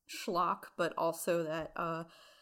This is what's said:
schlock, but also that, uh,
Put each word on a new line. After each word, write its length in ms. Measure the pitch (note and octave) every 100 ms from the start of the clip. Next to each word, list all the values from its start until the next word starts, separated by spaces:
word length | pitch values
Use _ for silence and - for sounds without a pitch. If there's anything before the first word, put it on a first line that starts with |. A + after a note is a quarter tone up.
| -
schlock, 560 | - - F3 F3 G3 - -
but 180 | E3 -
also 460 | E3 D#3+ - E3+
that, 280 | D#3 D#3+ D#3 -
uh, 300 | E3+ D#3+ E3 - - -